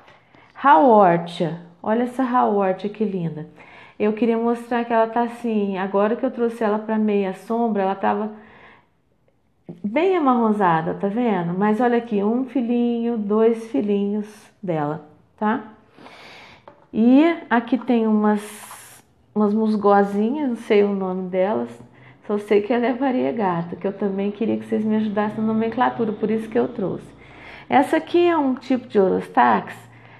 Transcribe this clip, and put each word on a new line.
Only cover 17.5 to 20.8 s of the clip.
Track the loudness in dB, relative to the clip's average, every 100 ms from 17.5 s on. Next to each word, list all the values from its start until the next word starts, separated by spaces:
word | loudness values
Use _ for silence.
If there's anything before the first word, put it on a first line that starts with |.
| -2 0 -2
tem | 0 0 2
umas, | 2 2 0 -2 -16 -20 -20 -20 -20 _ _ _ -2
umas | 0
musgozinhas, | 2 0 2 4 6 4 0 -2 -2 -4
não | -4
sei | 0 2